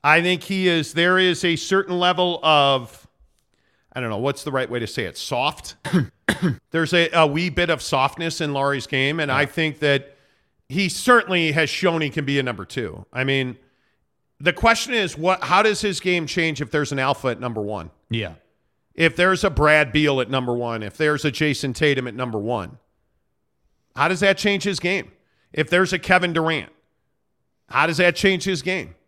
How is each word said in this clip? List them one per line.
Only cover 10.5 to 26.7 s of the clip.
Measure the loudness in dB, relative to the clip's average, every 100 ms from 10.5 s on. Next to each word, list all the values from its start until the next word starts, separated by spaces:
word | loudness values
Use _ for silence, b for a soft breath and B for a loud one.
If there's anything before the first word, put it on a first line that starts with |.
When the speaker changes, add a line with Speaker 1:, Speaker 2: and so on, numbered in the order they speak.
| b _
Speaker 1:
he | -2 -2
certainly | -2 4 4 6 0 2
has | 2 0
shown | 0 0 0
he | -2
can | -4 -2
be | 0
a |
number | -2 -6 -8
two. | -6 -6 -10 -12
I | -4
mean, | -2 0 -2 -8 _ _ _ _ _ _ _ _
the | -4
question | 2 2 2 0
is, | -2 -2 -2
what? | 0 0 2
How | 4
does | 4 2
his | -2 -2
game | -2 -2 -2
change | -2 -2 -2
if | -4
there's | -2 -2
an | -2
alpha | -2 0 -2
at | -4
number | -6 -6
one? | -6 -8 -10 _ _
Speaker 2:
Yeah. | -6 -6 -12 _ _ _ _ _ -2
Speaker 1:
If | 0 2
there's | 2 2 0
a |
Brad | 2 4 4 4
Beal | 2 2 2
at | 0
number | -2 -2
one, | -4 -4 -6
if | -8 -2
there's | 0 0
a | -2
Jason | 0 -2 0 -4
Tatum | 0 2 2 -4
at | -6
number | -6 -4
one, | -4 -4 -6 -14 _ _ _ _ _ _ _ _ _ _ _ -2
how | 0
does | 4
that | 2 4
change | 0 0
his | -2 -4
game? | -4 -4 -8 _ _ _ _
If | -6 0
there's | 2 2
a | -2
Kevin | 2 2 2
Durant, | 0 -2 -2 -6